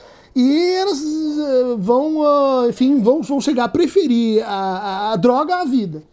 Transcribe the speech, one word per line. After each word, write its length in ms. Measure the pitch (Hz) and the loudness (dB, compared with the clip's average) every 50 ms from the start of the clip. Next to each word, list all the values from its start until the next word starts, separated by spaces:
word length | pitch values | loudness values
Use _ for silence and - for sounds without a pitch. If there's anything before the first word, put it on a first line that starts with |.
| - - - - - - - | -20 -20 -20 -20 -14 -4 0
e 380 | 254 247 269 294 330 349 359 | 2 2 2 2 2 2 0
elas, 280 | 370 370 381 403 320 269 | 0 0 -2 -2 -4 -4
eh, 760 | 311 302 311 311 311 302 294 302 302 277 262 254 254 247 240 214 | -4 -6 -4 -4 -4 -4 -4 -4 -2 0 0 0 0 0 -2 -2
vão, 460 | 180 226 240 262 302 311 311 302 302 | 0 0 2 2 2 0 0 0 2
ah, 420 | 294 285 285 277 269 262 254 240 240 | 2 2 2 2 2 2 2 0 0
enfim, 320 | 233 - 254 269 294 262 | 0 0 2 2 2 4
vão, 220 | 202 233 277 320 | 4 2 2 2
vão 180 | 202 - 285 277 | 0 -2 -4 -2
chegar 260 | - 277 269 240 240 | 0 0 0 0 -2
a 20 | - | 0
preferir 760 | - 330 349 - - 392 330 247 233 233 233 220 214 220 226 | 0 0 0 2 2 2 2 2 2 2 2 2 2 0 0
a, 40 | 214 | -2
a, 640 | 202 196 190 190 185 190 208 196 190 196 208 220 | -4 -4 -4 -4 -4 -6 -6 -6 -6 -4 -4 -2
a 40 | 226 | -2
droga 420 | 175 165 247 247 269 311 320 359 359 | 0 2 2 2 2 0 -2 -2 -2
à 60 | 359 | -2
vida 380 | 254 269 240 202 170 151 151 156 _ | -2 -2 -2 -2 -4 -8 -12 -16 _